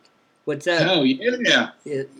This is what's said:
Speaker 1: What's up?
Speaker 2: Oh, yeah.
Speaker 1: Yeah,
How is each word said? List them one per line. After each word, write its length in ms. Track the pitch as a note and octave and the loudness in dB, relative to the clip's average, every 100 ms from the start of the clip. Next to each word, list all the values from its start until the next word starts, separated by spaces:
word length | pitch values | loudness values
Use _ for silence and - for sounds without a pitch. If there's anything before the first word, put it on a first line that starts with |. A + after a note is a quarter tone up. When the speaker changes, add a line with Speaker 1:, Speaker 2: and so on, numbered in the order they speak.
| _ _ _ _ - | _ _ _ _ -6
Speaker 1:
What's 200 | D3 F3 | -4 -2
up? 160 | E3+ E3+ | 0 2
Speaker 2:
Oh, 160 | F#3 | 2
yeah. 680 | C3 C3 A3+ B3 G#3 C3+ A#2+ - D3 | 2 0 -2 0 2 2 0 -8 -10
Speaker 1:
Yeah, 180 | C#3 C3+ | -8 -10